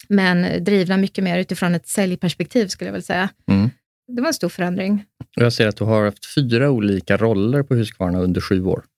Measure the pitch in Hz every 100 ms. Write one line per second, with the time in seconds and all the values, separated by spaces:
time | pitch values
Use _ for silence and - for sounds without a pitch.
0 | - 202 185 180 180 175 175 202 180 190
1 | 196 - 190 175 185 180 180 170 - -
2 | 190 180 180 - 175 254 190 - 185 196
3 | - 180 196 - - - 117 - _ _
4 | - 247 311 - 175 - 180 180 190 208
5 | - - - - 120 - 110 - 107 110
6 | 104 - - - 131 117 143 123 104 98
7 | - 98 113 101 107 143 139 120 107 -
8 | 90 90 90 90 - 95 92 85 -